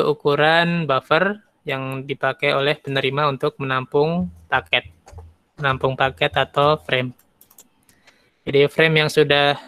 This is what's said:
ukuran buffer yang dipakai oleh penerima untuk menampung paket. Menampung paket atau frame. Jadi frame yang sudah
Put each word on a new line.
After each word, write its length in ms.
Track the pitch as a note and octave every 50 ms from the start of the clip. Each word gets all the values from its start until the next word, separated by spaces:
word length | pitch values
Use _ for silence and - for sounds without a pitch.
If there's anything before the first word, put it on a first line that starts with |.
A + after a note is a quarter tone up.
| D3
ukuran 800 | C#3 D3 - - D3+ C#3+ C#3+ D3 D#3 E3 E3+ E3+ E3+ E3+ E3+ D#3+
buffer 560 | C#3 C3+ C3 - - D3+ E3 F#3 G3 G#3 G#3 - _ _ _ _
yang 400 | D3 C#3 C3+ C3+ C3 C3+ C3+ C3+
dipakai 480 | C#3 C#3 - - C3+ C3 - - C#3+ C#3+
oleh 240 | C#3 C#3 C#3+ D3+ -
penerima 520 | - C#3+ C3+ C3+ C3+ C3 B2+ C#3+ D3+ D3
untuk 280 | C3+ B2+ - D3+ - -
menampung 720 | C#3 C3+ C3 C3 C3 - - C#3+ D3 D#3+ E3+ F3 F3+ F3 - - -
paket. 440 | _ C3+ C3 - - - B2 - - - _ _ - - - - - _ _ _ _ _ -
Menampung 360 | D3 C#3 C3 C3+ - C3 C3
paket 400 | - C3+ C3+ C3 - D3 D3 -
atau 440 | C#3+ C3+ - - C#3+ C#3+ D3 D#3 D#3 -
frame. 320 | - C3+ B2+ B2+ B2+ B2 _ _ _ _ _ _ _ _ - - _ _ _ _ _ _ _ _ _ _ _ _ _ _ _ _
Jadi 200 | - C#3 C#3 C#3+ C#3+
frame 360 | - - D#3+ D#3+ D#3 D#3 D3+
yang 40 | D3+
sudah 480 | - D3+ D3+ C#3+ C#3+ C#3+ C#3+ C#3+ C#3+ - -